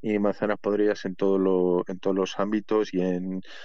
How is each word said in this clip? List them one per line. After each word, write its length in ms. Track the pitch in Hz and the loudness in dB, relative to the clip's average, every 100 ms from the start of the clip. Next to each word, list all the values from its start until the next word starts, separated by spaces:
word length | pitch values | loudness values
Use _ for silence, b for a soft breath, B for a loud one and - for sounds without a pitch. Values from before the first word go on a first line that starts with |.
y 160 | 110 104 | -2 2
manzanas 400 | 101 - 107 104 | 2 0 -2 0
podridas 440 | 101 104 104 101 | 0 2 2 0
en 100 | 98 92 | -4 0
todo 220 | 98 95 | 2 4
lo, 460 | 95 92 90 90 92 | 4 4 4 2 0
en 100 | 92 | -4
todos 160 | 101 95 | -2 0
los 220 | 92 - | -2 -2
ámbitos 540 | 101 107 - 107 104 | -2 -2 0 0 0
y 80 | 92 | 0
en, 400 | 92 90 92 95 B B | 0 -2 -4 -6 B B